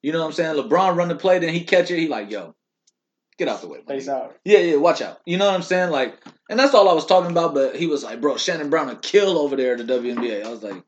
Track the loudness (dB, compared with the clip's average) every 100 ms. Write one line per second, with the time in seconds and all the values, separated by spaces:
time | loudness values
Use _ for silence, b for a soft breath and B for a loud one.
0 | -4 -4 -4 -2 -2 -2 0 2 2 2
1 | -2 0 2 2 2 -4 2 2 2 0
2 | -2 -4 -8 -10 -12 _ _ _ _ _
3 | _ _ _ _ -6 -6 -10 -16 -8 -8
4 | -6 -6 -8 -12 4 4 6 4 2 2
5 | -6 -10 -6 0 0 0 -2 -2 0 -2
6 | -4 -8 -20 _ _ 2 4 6 6 4
7 | 4 2 4 0 0 0 -2 0 -2 -2
8 | -6 -4 -4 -2 -4 -4 -2 -2 -2 -8
9 | 2 2 4 2 0 0 0 -2 -2 -2
10 | -2 -4 -4 -6 -8 -10 -12 -14